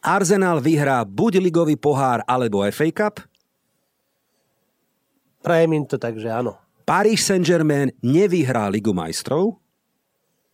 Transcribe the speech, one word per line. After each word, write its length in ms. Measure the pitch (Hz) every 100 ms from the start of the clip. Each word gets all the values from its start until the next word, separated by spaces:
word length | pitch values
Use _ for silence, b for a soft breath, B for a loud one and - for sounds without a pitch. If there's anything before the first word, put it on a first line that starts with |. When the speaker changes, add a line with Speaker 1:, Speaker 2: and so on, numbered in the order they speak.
Speaker 1:
Arsenal 640 | - 190 160 196 185 160
vyhrá 400 | 139 156 139 127
buď 320 | 104 98 226 185
ligový 400 | 185 165 156 147
pohár, 480 | 147 135 131 120
alebo 400 | 104 127 117 101
F 160 | 101 101
A 80 | 156
Cup? 320 | - 208 - - _ _ _ _ _ _ _ _ _ _ _ _ _ _ _ _ _ _ _ _ _
Speaker 2:
Prajem 320 | 156 165 165 156
im 80 |
to 160 | 139 135
tak, 160 | 117 110
že 160 | 113
áno. 240 | 113 120 - _ _
Speaker 1:
Paris 380 | - 170 214 220
Saint-Germain 720 | - 190 170 170 151 143 135 -
nevyhrá 680 | 120 151 202 175 131 120 101
Ligu 280 | 107 107 90
majstrov? 640 | 82 - - 143 208 - _ _ _ _ _ _ _ _ _